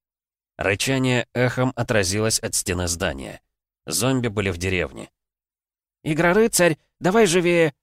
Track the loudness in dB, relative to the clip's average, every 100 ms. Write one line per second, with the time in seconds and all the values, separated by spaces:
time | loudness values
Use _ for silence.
0 | _ _ _ _ _ -6 -2 -2 0 0
1 | 0 0 -2 -2 -2 0 -2 -2 -2 0
2 | 0 0 -2 -2 -4 -6 -4 -2 -2 -2
3 | -4 -4 -10 -16 _ _ _ _ -10 -4
4 | -2 0 -2 -2 -2 -2 -2 -2 -4 -6
5 | -18 _ _ _ _ _ _ _ _ _
6 | -6 0 2 4 2 4 2 0 _ -6
7 | 0 4 4 4 2 4 2 0